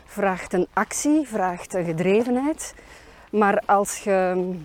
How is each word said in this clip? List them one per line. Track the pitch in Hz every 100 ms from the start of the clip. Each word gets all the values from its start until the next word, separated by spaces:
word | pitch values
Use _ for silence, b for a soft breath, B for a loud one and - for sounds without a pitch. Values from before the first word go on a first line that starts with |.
vraagt | - 202 196 180 -
een | 185 180
actie, | - 214 - 294 302 254
vraagt | 214 185 175 -
een | 190
gedrevenheid. | 170 160 185 208 247 247 285 320 - B B B B B B
Maar | 208 202 208 -
als | 202 208 -
je, | 208 190 185 185 180 180